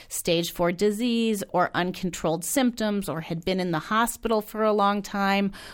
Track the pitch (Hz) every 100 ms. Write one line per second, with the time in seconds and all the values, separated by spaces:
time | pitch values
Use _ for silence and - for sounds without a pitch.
0 | - - - 170 170 - 175 175 208 208
1 | 240 233 226 208 - 180 175 - 180 175
2 | 185 - 170 165 - 277 247 - 214 202
3 | 196 151 - 170 185 190 180 160 - 220
4 | 233 - 226 220 208 214 220 208 202 208
5 | 196 202 196 196 196 - -